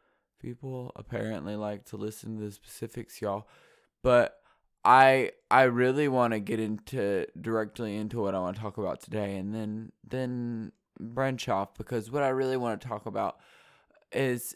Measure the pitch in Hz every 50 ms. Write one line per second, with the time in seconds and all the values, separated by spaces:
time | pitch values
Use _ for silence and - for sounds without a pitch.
0 | _ _ _ _ _ _ _ _ - 123 123 - - 135 131 127 123 - - -
1 | 110 - 120 110 107 110 110 90 73 95 107 104 107 104 104 101 - - - 101
2 | 104 107 107 - - 113 110 107 107 104 101 - _ - - - - 113 - 123
3 | 113 - - - - 104 98 104 110 - _ _ _ _ _ _ _ _ _ _
4 | - 127 123 123 117 - - - _ _ _ _ _ _ _ _ - - 123 131
5 | 135 135 135 131 127 - - _ _ - - 127 135 127 120 120 127 127 131 143
6 | 151 143 131 127 123 117 113 107 101 98 117 110 110 107 110 101 - - - 131
7 | 101 101 101 95 78 - - 82 98 110 113 110 110 104 - - 120 107 101 107
8 | 107 107 113 117 107 98 95 95 92 90 92 104 110 104 95 - 101 90 73 -
9 | - - - 107 104 98 98 95 95 101 107 113 110 107 107 110 110 - - _
10 | - 113 123 131 127 123 123 123 120 120 120 113 110 - - _ _ _ _ -
11 | - 113 117 127 135 135 131 120 - - 104 95 98 - _ - 110 - 127 117
12 | 104 110 123 147 143 135 131 131 131 131 131 127 123 120 110 - - 127 117 104
13 | - 113 101 107 104 90 - - _ - - - _ _ _ _ _ _ _ _
14 | _ _ - - 135 131 123 120 - - -